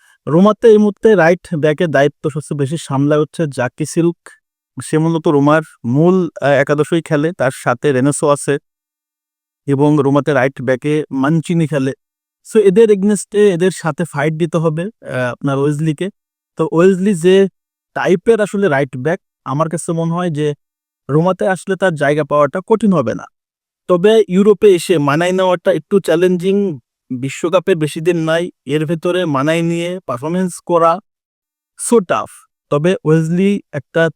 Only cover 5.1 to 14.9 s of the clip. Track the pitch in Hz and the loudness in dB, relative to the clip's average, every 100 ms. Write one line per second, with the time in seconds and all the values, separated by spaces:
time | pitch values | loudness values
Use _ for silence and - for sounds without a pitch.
5.1 | 165 175 143 143 156 156 _ 120 135 170 | 0 0 2 4 2 -2 _ -2 2 4
6.1 | 190 170 - 135 135 143 147 147 170 - | 2 0 -2 0 2 2 0 0 -2 -2
7.1 | 151 160 185 131 - - 117 147 127 139 | -2 -2 -2 -4 -4 -6 -2 0 0 0
8.1 | 139 151 143 - 143 _ _ _ _ _ | 0 0 -2 -2 -6 _ _ _ _ _
9.1 | _ _ _ _ _ - 135 147 151 135 | _ _ _ _ _ -4 0 2 2 2
10.1 | 143 143 135 135 - 123 127 147 151 - | 0 0 0 0 -2 -4 -2 -2 -4 -4
11.1 | 135 135 165 151 170 156 151 135 - _ | -4 0 -2 0 -2 -2 -2 -4 -8 _
12.1 | _ _ _ - 220 202 185 226 202 202 | _ _ _ -4 2 4 4 4 4 0
13.1 | 208 - 202 208 170 185 - 165 147 170 | -2 -2 2 2 2 -2 -2 -6 -4 -6
14.1 | 147 151 156 165 170 160 151 190 | -4 -4 -2 -2 0 -2 -4 -8